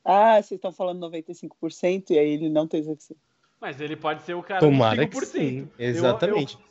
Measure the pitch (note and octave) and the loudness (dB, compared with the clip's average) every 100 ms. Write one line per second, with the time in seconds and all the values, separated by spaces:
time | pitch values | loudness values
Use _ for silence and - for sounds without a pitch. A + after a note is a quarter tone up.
0 | - F#3+ A3 A3 G3+ F#3+ F#3+ E3+ F#3 F3+ | 2 4 6 4 2 -8 -10 -6 -6 -6
1 | E3+ E3+ D#3+ E3+ D#3+ - E3 - F3 F#3+ | -8 -10 -12 -14 -16 -10 -10 -4 -2 -2
2 | F#3 D#3+ D3+ D3 D#3 D3+ D#3+ E3 D3+ D3+ | 0 2 2 0 -2 0 -2 -4 -6 -8
3 | - D#3 _ _ _ _ G#3 C3+ D3 D3+ | -12 -20 _ _ _ _ -14 -10 -10 -6
4 | D#3 D3+ - F3 E3+ G3 D#3 C#3 A2+ A2 | -6 -6 -6 -10 -6 2 4 6 4 2
5 | D#3 C4 F#4+ - C#3+ C3 C#3 - A#2+ A2+ | 0 -2 -6 -4 -4 -4 -10 -8 -4 0
6 | B2+ A#2 F3+ G#3 C#3 - _ | 0 0 0 0 -4 -10 _